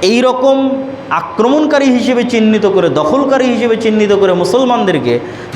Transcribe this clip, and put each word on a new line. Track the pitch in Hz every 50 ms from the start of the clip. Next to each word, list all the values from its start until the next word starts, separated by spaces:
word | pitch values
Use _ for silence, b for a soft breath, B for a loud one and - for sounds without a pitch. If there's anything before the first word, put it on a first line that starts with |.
| 175
এই | 185 226 240
রকম | 254 254 254 262 262 269 269 269 269 269 269 - - - - - - -
আক্রমণকারী | - 165 - - - - 214 240 269 302 311 294 302 285 277 269 247
হিসেবে | 247 220 233 254 240 240 247 240
চিহ্নিত | 226 220 220 214 214 214
করে, | 202 190 190 175 165
দখলকারী | 135 151 151 - 233 269 285 277 269 269 262 254 240
হিসেবে | 220 226 233 220
চিহ্নিত | 220 226 226 214 220 214 202 202 190
করে | 196 190 180 175 175
মুসলমানদেরকে | 180 233 247 262 247 247 233 214 190 165 147 120 123 120 120 - B B B B B B